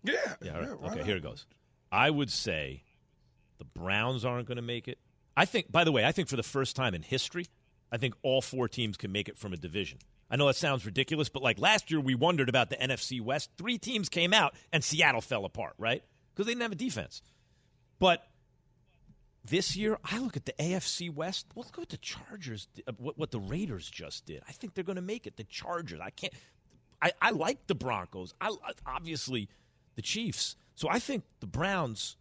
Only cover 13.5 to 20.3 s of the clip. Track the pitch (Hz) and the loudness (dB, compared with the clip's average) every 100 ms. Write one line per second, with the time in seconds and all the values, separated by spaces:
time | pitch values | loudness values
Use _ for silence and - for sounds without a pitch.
13.5 | - 202 240 - 240 185 175 170 214 156 | -8 -4 -2 -2 -2 0 2 6 6 4
14.5 | - - 160 - 151 160 120 - 117 98 | 0 0 0 2 6 6 6 0 -2 -2
15.5 | - 90 - 110 127 - _ _ - 208 | -4 -6 -2 0 0 -4 _ _ -4 -2
16.5 | 240 233 180 247 120 71 - _ _ _ | 0 -2 -2 -2 -4 -6 -12 _ _ _
17.5 | _ _ _ _ _ 185 170 - _ _ | _ _ _ _ _ 6 6 0 _ _
18.5 | _ _ _ _ _ - - _ _ 117 | _ _ _ _ _ -20 -20 _ _ -2
19.5 | 160 - 175 214 214 - 214 254 | 0 0 0 0 0 -2 -2 -2